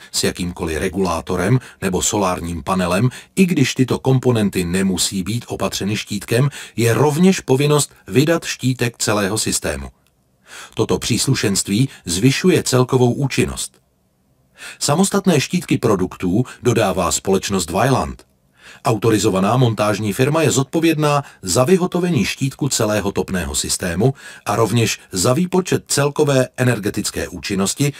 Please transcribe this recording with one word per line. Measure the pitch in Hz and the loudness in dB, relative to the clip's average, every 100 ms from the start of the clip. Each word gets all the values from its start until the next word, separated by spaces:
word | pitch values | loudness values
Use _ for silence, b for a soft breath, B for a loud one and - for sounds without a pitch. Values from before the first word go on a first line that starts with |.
| B | B
s | - | -4
jakýmkoliv | 98 - 90 87 85 76 | -2 -2 -6 -6 -6 -4
regulátorem | - 92 92 82 78 90 87 127 B B | -4 -2 -2 -2 -4 -2 0 0 B B
nebo | 95 90 | -4 -2
solárním | - 104 95 87 85 85 | -2 0 0 -2 -6 -6
panelem, | - 95 87 90 123 B B - | -4 -2 0 2 0 B B 2
i | 185 | 2
když | 151 127 | 4 0
tyto | - 127 113 | 0 0 0
komponenty | - 131 127 117 104 95 | 0 2 2 2 0 -2
nemusí | 87 92 98 87 - 98 | -2 0 0 0 -2 -4
být | 90 117 - | -4 -6 -6
opatřeny | - 98 - 98 107 | -6 -4 -4 -4 -4
štítkem, | - 104 - 117 143 B B - | -6 -8 -2 0 0 B B -2
je | 117 | 2
rovněž | 113 147 147 185 190 | 4 2 4 4 4
povinnost | - 131 147 147 - b - | 2 2 4 2 0 b -2
vydat | 104 147 165 | 2 4 2
štítek | - - 127 127 110 - | -2 -4 -2 -2 -2 -2
celého | - 104 98 110 | -2 0 0 -2
systému. | - - 90 69 67 - _ _ _ _ B B B | -2 -2 -4 -6 -8 -16 _ _ _ _ B B B
Toto | - 110 - | -4 0 0
příslušenství | - 110 - 131 110 95 - 101 131 B | 0 0 0 0 0 -2 0 0 0 B
zvyšuje | 90 87 127 135 185 151 | -6 0 2 2 2 2
celkovou | - 127 127 131 123 | 2 0 2 2 2
účinnost. | - 139 - 98 - - _ _ _ _ _ _ _ _ B B B | 2 -2 -2 -2 -4 -10 _ _ _ _ _ _ _ _ B B B
Samostatné | - 151 196 202 190 151 | 0 2 2 2 2 2
štítky | - 180 - 127 | 2 -2 -2 0
produktů | - 101 90 - 90 98 123 B | 2 0 -2 -4 -2 0 -2 B
dodává | 123 110 107 95 85 | 0 2 2 0 0
společnost | - - 95 - 95 80 | 0 0 0 0 -4 -2
Vaillant. | 90 127 120 73 65 - _ _ B B B | 0 2 2 -2 -8 -18 _ _ B B B
Autorizovaná | - 110 113 107 104 92 98 127 | -2 0 2 2 2 2 2 4
montážní | 123 104 104 98 107 | 2 2 0 0 -2
firma | 95 131 160 | 0 2 2
je | 147 | 2
zodpovědná | 120 131 170 165 151 151 147 B B | 0 0 0 0 2 2 0 B B
za | 95 113 | -2 2
vyhotovení | 127 190 175 180 175 147 | 4 4 2 -2 0 0
štítku | 190 - 135 - 131 | 0 -2 -4 -2 -2
celého | - 110 107 98 | 0 0 0 -2
topného | 95 - 92 76 | -4 -4 -4 -4
systému | 69 76 - 92 85 127 B B B | -4 -4 -4 -4 0 0 B B B
a | - 107 | -4 0
rovněž | 113 117 104 - B | 2 2 0 -2 B
za | 95 98 | -2 0
výpočet | 131 180 185 180 147 - | 0 0 0 0 -2 -2
celkové | - 143 143 143 131 127 - | -2 0 0 2 2 0 0
energetické | 127 117 98 - 98 - - | 0 0 -2 -4 -6 -6 -8
účinnosti | 90 - 95 98 - 143 B | -8 -6 -2 -2 0 -2 B